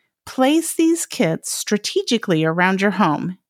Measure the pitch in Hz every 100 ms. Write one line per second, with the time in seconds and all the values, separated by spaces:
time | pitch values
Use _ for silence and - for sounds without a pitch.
0 | _ _ - - 262 320 330 - 330 330
1 | - - 185 - - - - 208 - 381
2 | 392 226 208 160 160 170 185 190 202 185
3 | 180 147 175 185